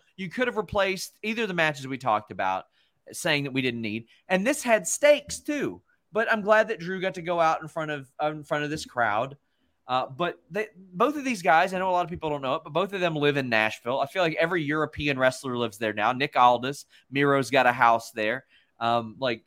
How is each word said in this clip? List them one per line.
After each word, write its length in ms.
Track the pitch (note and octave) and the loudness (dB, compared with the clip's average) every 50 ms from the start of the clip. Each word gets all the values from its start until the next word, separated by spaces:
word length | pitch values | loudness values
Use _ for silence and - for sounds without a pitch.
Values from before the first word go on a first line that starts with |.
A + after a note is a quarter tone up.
| _ _ _ | _ _ _
You 140 | - F#3+ F3 | -12 -10 -8
could 160 | - B3 B3+ | -4 -4 -4
have 100 | B3 G3+ | -2 -2
replaced 640 | G#3+ G3 - - G#3 F#3+ F#3+ F#3+ F#3 - - - _ - | -4 -6 -2 -2 0 0 0 -2 -4 -8 -12 -14 _ -8
either 200 | G#3+ A3+ A3 A3+ | -6 -4 -2 -4
of 60 | G3 | -2
the 60 | F3+ | 0
matches 320 | E3+ D#3+ D#3 D3 C#3 C3+ | 0 0 0 0 -2 -8
we 120 | C3 C3+ A#2+ | -10 -10 -4
talked 320 | B2+ B2 G#2+ G#2+ G#2+ - | 0 0 0 0 -2 -4
about, 360 | G#2 F#2 G2 F#2+ F#2 F#2 - _ _ _ _ _ _ _ _ - A#2 | -6 -4 -2 -2 -2 -4 -6 _ _ _ _ _ _ _ _ -18 -14
saying 320 | - - E3+ D3+ C#3+ C#3 | -6 -2 -2 0 0 -2
that 80 | C#3 B2+ | -2 -2
we 100 | C3+ B2+ | -2 -2
didn't 180 | B2+ A#2+ A#2 | -2 -2 -4
need. 260 | A2+ G#2+ G#2 A2+ A#2 - _ _ _ - | -6 -6 -6 -6 -8 -12 _ _ _ -2
And 180 | F#3+ F#3 G3 | -2 0 0
this 160 | B3+ D4 - - | 0 -2 -2 2
had 240 | B3 A3+ G#3+ E3+ | 2 2 2 2
stakes 540 | - - - C#4+ D4 D4 C4 - - - - | -2 -2 4 6 6 6 6 2 -4 -12 -10
too. 420 | - - D4 C#4+ G#3 A#2 F2 - _ _ _ _ _ _ | -6 -6 -4 -4 -4 -4 -6 -8 _ _ _ _ _ _
But 220 | - G#3+ A3+ - A3+ | -4 -2 0 0 0
I'm 80 | G#3+ | 0
glad 280 | F#3 G3+ G#3+ G#3+ A3+ G3 | 2 4 4 4 4 2
that 120 | A3 E3 | -2 -8
Drew 200 | E3 F3 F#3+ F#3 | -8 -8 -6 -4
got 140 | F3 F#3+ F#3 | -4 -6 -6
to 80 | F#3 E3 | -6 -4
go 160 | E3+ F3 E3+ | -2 0 2
out 220 | E3 D#3+ D#3+ - | 2 2 2 0
in 80 | D#3+ D3+ | -4 -8
front 220 | - E3 D#3 D#3 | -8 -6 -6 -6
of, 200 | D3+ D3 C3+ - _ - D3+ | -6 -8 -8 -12 _ -4 -4
uh, 80 | D3+ | -4
in 140 | D#3 D#3 D3 | -4 -6 -6
front 200 | - D#3 D3 D3 | -4 -2 -2 -2
of 60 | D3 | -2
this 160 | D3+ D#3 - | -4 -6 -8
crowd. 500 | - - B2 A#2 G#2+ G#2 G#2+ B2+ C#3 C#3+ - _ _ _ _ _ _ _ _ _ - | -6 -2 0 2 2 2 0 -2 -4 -6 -14 _ _ _ _ _ _ _ _ _ -2
Uh, 180 | B2+ B2+ B2 | -2 -2 -2
but 340 | - C3+ B2+ F3 F3 - - _ _ | -2 -4 -4 -4 -4 -4 -6 _ _
they, 180 | D#3+ G#3 G#3+ - - F3 F#3+ F#3 F3+ | -6 -6 -6 -6 -10 -18 -20 -12 -2
both 240 | F3 A3+ C#4+ D4 | 0 0 0 0
of 80 | D4+ C4 | -2 -4
these 160 | C4+ B3 F#3 | -4 -4 0
guys, 320 | E3 F#3 D#3+ E3 F3+ G3 F#3 | 2 4 6 6 4 4 0
I 60 | F#3 | -2
know 100 | F#3 F#3+ | -2 0
a 40 | F3+ | 0
lot 120 | F3 F3 | 0 0
of 60 | D#3+ | -2
people 180 | F3 D#3+ D#3+ D#3 | -6 -6 -4 -4
don't 140 | D3 C#3+ C3+ | -4 -2 -2
know 140 | C3 C#3 | -2 -2
it, 60 | D#3+ - | -4 -4
but 120 | D#3+ D3 | -4 -2
both 180 | E3 G3 F#3+ G3 | -2 -2 -2 -2
of 80 | G3 | -2
them 160 | F3+ E3+ D#3+ | -2 -2 0
live 220 | D3+ C#3+ D3 C#3 C#3+ | 2 2 2 2 2
in 100 | C3+ B2 | 0 2
Nashville. 520 | A2+ A2 A2 A2 - - - A#2+ C3 C3+ | 2 2 2 2 0 -4 -4 -4 -2 -2
I 60 | C#3+ | -2
feel 160 | C#3 - F#3+ F3+ | -2 0 0 0
like 140 | D#3+ D#3 D#3 | 0 2 0
every 240 | E3 E3 F#3 E3 D3+ | 0 0 0 -2 -2
European 560 | C#3 D3+ D#3 D3+ D3 - D3+ D3 D3 C#3 C3 | 0 0 0 -2 -2 -4 -4 -4 -2 0 2
wrestler 380 | C3 C3 B2+ - - C3+ B2 | 2 2 2 0 -4 -6 -2
lives 220 | A#2+ A#2+ A2+ G#2+ - | -2 -2 -4 -4 -4
there 160 | A#2 A2 G#2 | -4 -2 0
now. 180 | G#2+ G#2 A#2 B2+ | 2 0 0 2
Nick 240 | B2 C#3+ - - | 0 -2 -2 4
Aldis, 480 | C3+ B2 B2 B2 A#2 B2 C3 D3 - - _ _ _ _ _ | 6 6 6 6 4 0 -4 -6 -8 -14 _ _ _ _ _
Miro's 400 | B2+ C#3 C#3+ C#3+ C#3 C#3 C3+ A#2+ | -2 0 2 4 4 2 2 2
got 160 | B2 C3+ B2 | 2 4 4
a 60 | B2 B2 | 4 4
house 380 | B2+ B2 A#2 A2+ A2+ - - | 6 6 4 4 4 0 -4
there. 340 | - A2+ G#2+ G#2+ A#2+ C3+ - _ _ _ _ _ _ - | -6 -2 -2 -2 -2 -4 -6 _ _ _ _ _ _ -4
Um, 380 | A#2 A#2 A#2 A#2+ A2+ A2 G#2+ F2 | -2 0 0 0 0 -4 -6 -4
like, 260 | C3+ B2+ A#2 A2 - | -4 -4 -4 -4 -8